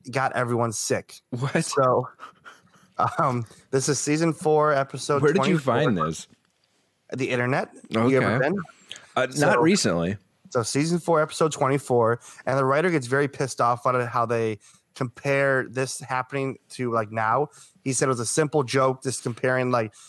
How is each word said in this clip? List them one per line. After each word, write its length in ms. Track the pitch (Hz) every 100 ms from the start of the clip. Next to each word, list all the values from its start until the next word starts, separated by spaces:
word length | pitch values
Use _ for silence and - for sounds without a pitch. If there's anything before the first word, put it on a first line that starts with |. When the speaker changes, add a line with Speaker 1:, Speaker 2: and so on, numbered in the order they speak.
| -
Speaker 1:
got 220 | 127 131 -
everyone 360 | 123 120 117
sick. 480 | 104 - 110 - - -
Speaker 2:
What? 340 | 120 135 -
Speaker 1:
So, 440 | 165 143 127 123 127 - - - - - _ _ _ - - -
um, 280 | 156 120 113 - -
this 180 | 135 135
is 100 | 139
season 340 | - 151 170
four, 400 | 156 156 151 151
episode 500 | 139 135 135 - 143
Speaker 2:
Where 100 | 143
did 140 | 170 135
you 120 | 170
Speaker 1:
twenty-four. 160 | 131 120
Speaker 2:
find 120 | 147 95
this? 300 | 78 80 - _ _ _ _ _ _ _ -
Speaker 1:
The 160 | 127 117
internet. 400 | 123 123 143 208 - -
You 280 | 110 120 135
ever 180 | 107 113
Speaker 2:
Okay. 120 | 139
Speaker 1:
been? 100 | 196 170 - - - - -
Speaker 2:
Uh, 100 | 127
not 80 |
Speaker 1:
So 260 | 135 147 202
Speaker 2:
recently. 560 | 160 196 110 85 85 98 _ _ -
Speaker 1:
So 120 | 127
season 360 | 110 139 156 175
four, 240 | - 160
episode 300 | 151 - 160
twenty-four, 680 | - 131 139 - 123 113 117 - - -
and 120 | 135
the 60 |
writer 260 | 131 139 175
gets 160 | 160 120
very 220 | 135 143
pissed 320 | - 135 -
off 240 | 120 120 131
about 140 | 123
it, 80 | 120
how 180 | 120 117
they 320 | 117 113 107 - - _
compare 720 | - - - 139 139 139 131 117
this 280 | 120 131 -
happening 580 | 139 127 127 143 135 120 _
to, 240 | - 123
like, 180 | 113 107
now. 380 | 113 110 120 151 - - _
He 120 | 135
said 120 | 127 139
it 40 |
was 100 | 123
a 60 | 113
simple 360 | - 156 151
joke, 400 | 127 135 131 131
just 200 | 131 117
comparing, 480 | - 113 131 127 127
like, 240 | 123 110 -